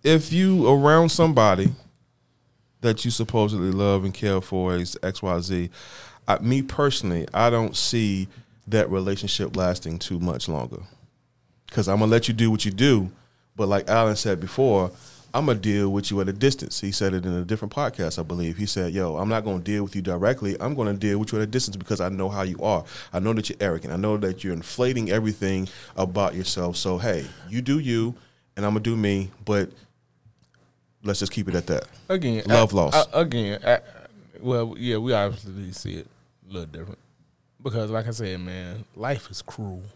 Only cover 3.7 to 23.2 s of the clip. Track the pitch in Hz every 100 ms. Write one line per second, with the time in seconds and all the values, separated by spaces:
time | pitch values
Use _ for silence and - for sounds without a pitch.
3.7 | 95 101 98 95 92 104 95 - 95 92
4.7 | 90 87 - 92 92 95 87 87 90 87
5.7 | - - - - - - 101 113 135 131
6.7 | - 143 - 98 85 78 98 117 117 110
7.7 | - - 120 107 95 95 - _ _ -
8.7 | 110 - 95 95 98 101 - 87 95 90
9.7 | 90 82 85 - 90 87 71 - 76 62
10.7 | 50 95 _ _ _ _ _ _ _ -
11.7 | - 92 101 110 113 117 117 113 107 107
12.7 | 95 143 117 95 - _ _ _ - 98
13.7 | 101 - 110 110 104 110 95 92 - 131
14.7 | 98 90 - - - - 123 151 110 104
15.7 | 104 98 98 98 101 95 101 135 135 -
16.7 | - 98 - 98 92 92 87 87 110 104
17.7 | - 135 - 82 82 80 85 85 85 104
18.7 | 101 87 95 90 78 101 113 107 92 90
19.7 | 104 98 101 92 87 101 131 101 98 117
20.7 | 143 107 98 107 101 107 107 107 117 -
21.7 | 98 90 98 92 95 95 101 95 85 101
22.7 | 107 - - - 87